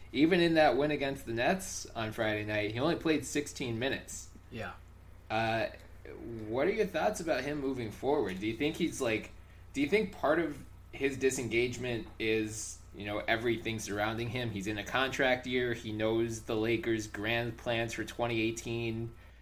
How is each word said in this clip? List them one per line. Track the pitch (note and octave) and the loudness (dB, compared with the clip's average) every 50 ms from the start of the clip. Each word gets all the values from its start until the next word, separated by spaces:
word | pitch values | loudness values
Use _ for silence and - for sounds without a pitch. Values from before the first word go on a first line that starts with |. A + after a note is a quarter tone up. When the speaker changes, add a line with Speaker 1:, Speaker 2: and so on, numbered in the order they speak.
| - - | -12 -4
Speaker 1:
even | - B2+ D3 D#3+ F#3 F3 | 2 4 6 6 6 6
in | E3+ E3+ E3 | 6 6 6
that | D#3+ D#3 C#3 A#2+ | 8 8 8 6
win | B2+ C#3+ D3+ | 6 4 2
against | D3+ C3 C#3 C#3 C3+ C3+ - | 2 0 0 -2 -2 -4 -6
the | A#2 | -4
Nets | A#2 A2+ B2 D3+ F#3+ F#3+ - - - - - - - | 0 2 2 2 2 2 -2 -6 -8 -8 -8 -8 -6
on | A#2 A2+ A2 | -4 -4 -2
Friday | A2 - A2 G#2+ G#2+ G#2 G#2+ | -2 0 0 0 0 0 0
night, | G#2+ G#2+ G#2+ G#2 G#2 | 0 0 0 0 0
he | G#2+ A#2+ | 0 0
only | C3+ E3 E3 | 2 2 2
played | - - E3 D#3 D3 B2+ | 2 2 2 2 2 0
sixteen | - - D3 D3 - - - C#3+ A#2+ A2+ A2 | -2 -2 -2 -2 -2 -4 -6 -4 -2 -2 0
minutes. | B2 C3+ B2 G2+ F#2 - - - - - - - - - | 0 0 -2 -2 -6 -8 -12 -12 -12 -14 -16 -18 -16 -12
Speaker 2:
Yeah. | - A2+ G#2 F2+ E2+ - - - - - - - - - - - | -10 -8 -8 -8 -10 -12 -16 -20 -20 -20 -20 -20 -20 -14 -6 -2
Speaker 1:
Uh, | A2 A2 A2+ A2+ A2+ A2+ G#2+ - - - - - - - - - - - - A#2 A#2 A2+ G#2+ G#2+ | 0 2 2 2 2 2 0 -2 -4 -8 -16 -16 -16 -16 -14 -14 -12 -12 -10 -10 -8 -8 -6 -2
what | A2+ C3 D3 | 0 2 2
are | F#3 | 4
your | A3+ A3 G3+ | 4 2 0
thoughts | F#3 - D#3 F3+ G#3+ - - | 0 0 0 0 0 0 0
about | F3 D#3+ D3 B2+ | 0 0 0 0
him | C3 C#3+ D3 D3 | 0 -2 -2 -2
moving | C3+ C3+ C3+ A#2+ A#2 G#2+ | -2 -2 -2 -2 -4 -6
forward? | - - A#2+ C3 D3 D3+ A2 F#2 F#2 F#2+ | -4 -2 2 2 4 4 2 0 -2 -2
Do | G#2 | -2
you | A2 A2+ | -2 0
think | - C#3+ D#3 E3 | 0 0 0 2
he's, | - F3 D3+ - - | 0 0 0 0 0
like, | C3+ A#2 A2 G#2 F#2+ - - - - - - - - - - | 0 2 0 0 -2 -6 -14 -18 -20 -20 -20 -20 -18 -6 -2
do | C#3 | 0
you | C#3+ C#3+ | 2 4
think | G3 G#3+ G#3+ - - - | 4 2 2 0 -2 0
part | - C#3 D#3 E3+ | 2 4 4 4
of | E3 D3 D3 - - - - - - - | 2 0 -2 -8 -12 -14 -16 -18 -16 -14
his | - - C3+ C#3 C3+ | -4 0 0 0 2
disengagement | A#2+ C3 C3 B2+ C3+ B2 A2 A2 A#2 B2 B2 A#2+ A#2 B2+ B2 A#2+ A2 G2+ - - - | 2 2 2 2 2 0 0 2 2 2 2 0 -2 -4 -2 -2 -4 -6 -8 -6 -2
is, | A2+ A2 A2 A2 G#2+ G#2+ A2 - - - - - - - - | 0 2 2 2 0 -2 -4 -8 -10 -10 -12 -14 -16 -16 -12
you | - G2+ | -8 -6
know, | G#2 G#2 G#2 - - | -4 -4 -2 2 2
everything | A2+ A2 A#2 A#2+ A2+ A2 - A2+ A2+ G#2+ | 2 4 4 2 2 2 0 -2 -4 -4
surrounding | - G2 G2+ G#2 G#2 A2 A2+ A2+ A#2 A#2 | -4 -4 -2 0 0 0 0 -2 -2 -4
him? | G#2 B2+ A#2+ A2+ | -2 -4 -4 -4
He's | G2 G2+ F#2 G#2 | -4 -4 -2 -2
in | G#2+ G#2 | -4 -4
a | G2+ | -2
contract | - - B2+ C3+ C3 B2+ - C#3 B2+ B2+ B2+ - | 0 2 2 2 2 2 4 4 4 4 2 0
year. | B2+ B2+ B2+ B2 A#2+ A#2 | 0 0 0 2 0 -2
He | A#2 - A2 | -2 -4 -4
knows | G#2+ G#2+ A2 A2 A2+ A#2 A#2 A#2 A2+ A2 | -2 0 2 2 4 2 2 0 -2 -4
the | - - A#2 | -4 -2 0
Lakers' | G#2+ A2 A2+ A#2 A2+ - A#2 A2+ A2 G#2 G#2 | 2 2 2 2 2 2 2 0 0 0 -4
grand | - G2+ G2+ A2 A#2 A#2 A#2+ A#2+ A2+ - | -6 -2 0 0 2 0 0 -2 -4 -4
plans | - B2 A#2 A2+ A#2 A2+ | -2 0 0 0 0 -2
for | - - G#2+ | -2 -4 -6
twenty | - - - A#2+ A#2 A#2+ A2+ | -4 -4 -2 -2 0 2 2
eighteen | A2+ A2+ A2+ - - B2 A2+ A#2 A#2 A2+ A2+ A2+ A#2 A#2 - - - - - - | 2 0 0 -2 -4 -4 -2 -2 -2 -2 -2 -4 -6 -8 -10 -14 -18 -20 -20 -20